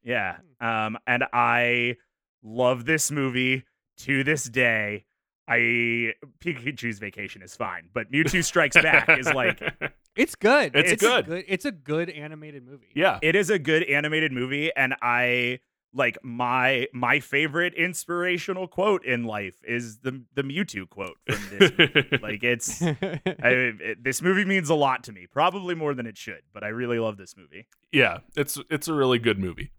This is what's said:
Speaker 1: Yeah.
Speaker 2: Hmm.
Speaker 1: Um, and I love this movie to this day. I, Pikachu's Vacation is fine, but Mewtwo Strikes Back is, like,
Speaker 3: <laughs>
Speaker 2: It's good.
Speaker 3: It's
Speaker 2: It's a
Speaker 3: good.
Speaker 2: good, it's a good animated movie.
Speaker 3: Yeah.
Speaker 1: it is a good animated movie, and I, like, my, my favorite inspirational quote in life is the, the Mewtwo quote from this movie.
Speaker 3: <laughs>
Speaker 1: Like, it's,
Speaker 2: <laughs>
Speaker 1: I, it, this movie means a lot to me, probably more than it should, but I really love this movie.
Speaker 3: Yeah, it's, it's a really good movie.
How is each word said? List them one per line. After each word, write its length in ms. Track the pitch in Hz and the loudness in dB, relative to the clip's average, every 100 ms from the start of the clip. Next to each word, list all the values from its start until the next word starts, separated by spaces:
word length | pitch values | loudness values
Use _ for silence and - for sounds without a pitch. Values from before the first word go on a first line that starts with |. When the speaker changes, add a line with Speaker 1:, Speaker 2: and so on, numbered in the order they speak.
Speaker 1:
Yeah. 320 | 120 120 95 - _ _ | -2 -2 -2 -8 _ _
Speaker 2:
Hmm. 40 | 117 | -4
Speaker 1:
Um, 320 | 110 110 110 - | -2 -2 -6 -2
and 160 | 123 127 | 0 0
I 640 | 120 120 120 120 120 120 120 _ _ _ _ | 2 2 2 2 0 -2 -4 _ _ _ _
love 400 | 110 113 123 127 | -12 0 2 2
this 260 | 120 156 - | 0 0 0
movie 540 | 147 135 123 127 131 - _ _ _ | -2 -2 0 0 -2 -4 _ _ _
to 240 | - 139 | -2 0
this 220 | 135 151 | 0 -2
day. 640 | 127 120 123 110 104 104 _ _ _ _ - | -2 0 2 2 -2 -8 _ _ _ _ -2
I, 640 | 120 117 120 117 117 117 - 143 _ | 2 2 2 0 0 -2 -6 -16 _
Pikachu's 600 | 175 135 120 135 120 104 | -8 -6 -8 -6 -8 -8
Vacation 420 | 104 104 101 104 | -12 -12 -14 -14
is 140 | 92 - | -20 -8
fine, 320 | 104 90 82 | -8 -8 -8
but 200 | 123 110 | -8 -2
Mewtwo 320 | 139 160 180 | 0 2 2
Strikes 320 | 160 175 147 170 | 2 2 4 4
Back 280 | 160 151 127 147 | 6 4 4 2
is, 80 | 131 | 2
like, 340 | 139 120 - | 2 0 0
Speaker 3:
<laughs> 540 | - - 147 _ _ | -6 -6 -12 _ _
Speaker 2:
It's 220 | - 262 - | -2 -2 0
good. 400 | 208 285 190 131 | 4 4 4 2
Speaker 3:
It's 160 | 175 | 2
Speaker 2:
It's 100 | 220 | 4
a 40 | 220 | 4
Speaker 3:
good. 200 | 240 156 | 2 0
Speaker 2:
good, 180 | 170 185 | -8 -4
it's 160 | 190 | -4
a 80 | 285 | -4
good 380 | 180 131 156 170 | -8 -6 -4 -4
animated 540 | 156 147 156 151 143 | -8 -14 -16 -18 -18
movie. 280 | 123 139 95 | -20 -20 _
Speaker 3:
Yeah. 240 | 123 185 - | 2 2 4
Speaker 1:
it 120 | 151 | 2
is 160 | 180 180 | 2 2
a 80 | 202 | 0
good 240 | 143 160 | 2 2
animated 480 | 175 143 151 156 156 | 4 0 2 0 0
movie, 400 | 127 127 139 156 - | 0 -2 -2 -2 0
and 180 | 131 131 | 0 0
I, 580 | 120 120 123 123 123 127 _ _ _ | 0 2 2 2 0 -4 _ _ _
like, 240 | 127 127 107 | 0 0 0
my, 640 | 131 120 123 127 127 135 127 | -12 -4 0 4 4 2 -2
my 260 | 123 123 143 | -2 2 2
favorite 540 | 127 143 156 147 175 | 2 0 0 0 -2
inspirational 960 | 165 175 175 - 175 180 175 - 185 180 | 0 -2 -2 -6 -2 -2 -2 -4 -6 -6
quote 380 | - 202 190 127 | -2 0 0 0
in 180 | 120 | -2
life 300 | 117 104 98 - | -2 -6 -8 -12
is 360 | - 120 120 110 | -6 -6 -6 -8
the, 220 | 131 131 117 | -10 -10 -10
the 80 | - | -6
Mewtwo 440 | 135 151 202 101 90 | -6 -4 -6 -6 -12
quote 260 | - 92 - - | -10 -12 -10 -6
from 280 | - - 202 | -6 -6 4
this 140 | 185 - | 4 6
movie. 400 | 151 151 131 139 | 4 4 0 -4
Speaker 3:
<laughs> 40 | |
Speaker 1:
Like, 200 | 107 104 | -4 -2
it's, 380 | 120 120 - - | 0 0 -2 -2
Speaker 2:
<laughs> 0 | |
Speaker 1:
I, 100 | 170 143 190 151 - 165 123 | -2 -2 -4 -4 -6 0 2
it, 560 | 127 127 107 87 110 | 4 2 -2 -10 -6
this 160 | 120 131 | -4 -2
movie 240 | 175 190 | 0 0
means 240 | 196 196 151 | 0 0 0
a 60 | |
lot 300 | 160 139 127 | 2 2 0
to 80 | 123 | -6
me, 140 | 98 90 | -18 -10
probably 480 | 135 170 185 180 | 0 0 0 -8
more 200 | 165 151 | -4 -4
than 100 | 131 117 | -4 -8
it 120 | 98 | -10
should, 240 | - 85 _ | -14 -14 _
but 100 | 104 | -12
I 60 | 104 | -8
really 300 | 113 123 117 | -6 -2 0
love 180 | 113 101 | -2 -6
this 200 | 92 - | -16 -20
movie. 300 | 78 80 120 _ _ | -20 -20 -20 _ _
Speaker 3:
Yeah, 280 | 139 113 85 - - | 4 4 2 -8 -4
it's, 220 | 139 143 - | -4 -4 -4
it's 180 | 151 - | -4 -2
a 40 | |
really 260 | 151 131 123 | 2 4 4
good 200 | 117 101 | 2 0
movie. 340 | 95 80 - | -2 -6 -12